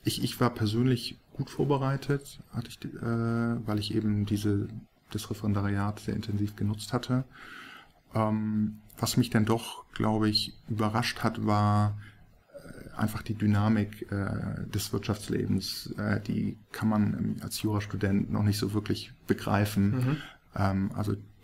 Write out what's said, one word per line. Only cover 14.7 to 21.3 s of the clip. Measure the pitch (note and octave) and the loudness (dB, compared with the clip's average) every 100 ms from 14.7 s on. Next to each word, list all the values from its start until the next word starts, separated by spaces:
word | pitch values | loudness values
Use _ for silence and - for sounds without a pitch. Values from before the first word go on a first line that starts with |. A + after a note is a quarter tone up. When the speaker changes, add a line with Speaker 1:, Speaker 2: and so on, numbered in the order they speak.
| G#2+ - | -4 -2
Speaker 1:
Wirtschaftslebens. | - - G#2 - A2+ G#2 G2 - - - - | -2 -2 -4 -2 -2 2 0 -2 -8 -8 -4
Äh, | G#2 G2+ | -2 -2
die | G#2 A2 G#2 - - | 0 -2 -2 -4 -12
kann | - A2 | -2 2
man | G#2+ G#2 | 4 2
im, | - G#2+ G#2+ | 2 -2 -4
als | G#2 - | -6 -4
Jurastudent | A2 G#2 G2+ G2+ G2 G2+ - | -2 -2 -2 -2 2 2 2
noch | G#2+ | 2
nicht | G#2 G#2 | 2 2
so | G2+ | 0
wirklich | G#2+ G#2 A2 - - - | -2 -2 -4 -6 -8 0
begreifen. | G2+ - G#2 G#2 G2+ G2+ B2+ | 0 2 2 4 4 2 2
Speaker 2:
Mhm. | B2+ D3 - - _ - | 0 -2 -6 -20 _ 0
Speaker 1:
Ähm, | G2 G2 G2 - | 2 2 0 -2
also | G#2 G#2 - | -2 -4 -6